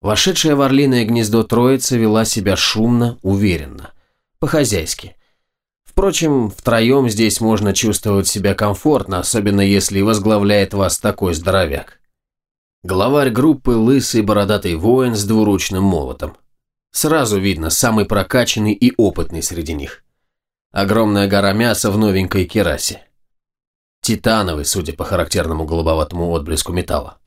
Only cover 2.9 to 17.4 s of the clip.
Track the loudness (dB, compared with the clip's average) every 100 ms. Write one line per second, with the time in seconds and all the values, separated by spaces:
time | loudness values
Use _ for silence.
2.9 | 2 0 -2 -2 0 2 0 -6 -14 -18
3.9 | -20 _ _ _ _ -2 0 0 -2 -4
4.9 | -10 -12 -20 _ _ _ _ _ _ _
5.9 | -2 0 0 0 0 -2 -4 -2 2 4
6.9 | 2 2 2 0 2 0 2 0 0 0
7.9 | -2 0 0 0 -2 -2 0 -2 0 2
8.9 | 0 0 -4 -2 -2 0 2 2 2 0
9.9 | 0 0 0 2 2 2 2 0 -2 -2
10.9 | -2 -4 -2 -2 -2 -2 0 0 -4 -10
11.9 | -20 _ _ _ _ _ _ _ _ -4
12.9 | 0 2 2 2 2 2 2 2 2 4
13.9 | 2 2 0 2 0 2 0 -2 -2 2
14.9 | 2 2 -2 0 2 2 2 -2 0 0
15.9 | 0 -4 -8 -12 -12 _ _ _ _ _
16.9 | -4 0 0 0 0